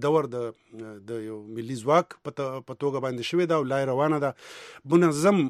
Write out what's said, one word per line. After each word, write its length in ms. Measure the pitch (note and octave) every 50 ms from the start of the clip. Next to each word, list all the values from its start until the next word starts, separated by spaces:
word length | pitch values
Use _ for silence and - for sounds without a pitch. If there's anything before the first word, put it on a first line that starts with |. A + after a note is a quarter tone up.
| A#2+
دور 240 | D3 D#3 D#3+ C#3+ B2 A#2
د، 180 | B2 A#2+ A2+ A2+ _ _ _ A2+ A2 A2+ A2 G#2+ G#2 F#2+ G#2+
د 160 | A#2 A2+ G#2+ A2
یو 100 | A2 G#2+ G#2 G#2 A2+
ملي 220 | A2+ A#2 A#2 C3+ A#2+
ځواک 380 | G#2+ C3 D3+ F3 F3 - - _ -
په 60 | C#3+
ت-، 300 | - - C#3 C3+ C3 C3 B2 -
په 60 | B2+ -
توګه 160 | C#3+ C#3+ C3+ C3+ B2+
باندې 180 | C3 B2+ B2 A#2 -
شوې 160 | - F3 F3+ E3 E3
ده 0 |
او 80 | D#3 C#3 B2+
لای 160 | C3+ C#3 C#3 C3+
روانه 280 | B2+ C3 D3 D#3 D#3 D3+ C#3
ده. 40 | C#3 B2+ _ - - - - - - - - -
منظم 580 | C3+ D#3+ F3 F3+ E3 D3+ C#3+ D#3+ G3 G#3 F#3 D3 C3